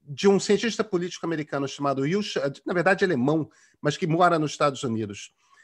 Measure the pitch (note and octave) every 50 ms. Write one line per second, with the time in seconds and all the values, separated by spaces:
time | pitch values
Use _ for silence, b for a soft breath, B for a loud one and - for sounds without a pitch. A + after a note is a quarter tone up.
0 | _ C#3+ C#3+ - - G3 G3 F#3+ - - G#3 G3 A#3 A#3 G#3 - G#3+ A3 - F3
1 | F3 F3+ - - - - E3 D3+ D3 - - C#3+ C#3 C3+ - - C#3+ C#3+ C3+ C3
2 | C3+ D3 F3+ G#3 G#3 G#3 - F3 C3+ C#3 C3 - _ - F#3+ F3 E3 F#3 F#3+ F#3
3 | G3+ F#3 E3+ B2 A#2+ C#3+ D#3 D#3+ D3+ D#3 b b b b b b - D3 D3 -
4 | F#3+ D#3+ D#3 E3+ F3+ F3 E3+ D#3+ D3+ C#3+ - - D3+ D3 C3+ B2+ - B2 A2+ A2
5 | A2 G2+ G2+ - - - _ b b b b b